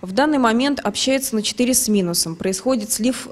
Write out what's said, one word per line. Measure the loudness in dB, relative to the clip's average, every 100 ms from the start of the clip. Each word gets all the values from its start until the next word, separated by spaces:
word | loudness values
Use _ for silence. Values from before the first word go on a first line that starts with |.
В | -4
данный | 0 2 4
момент | 4 4 2 0
общается | -2 -2 0 0 0 -2
на |
четыре | -4 0 2 2
с | 2
минусом. | 2 2 -2 -4 -4
Происходит | -4 -2 0 0 -2
слив, | -2 -2 -2 -6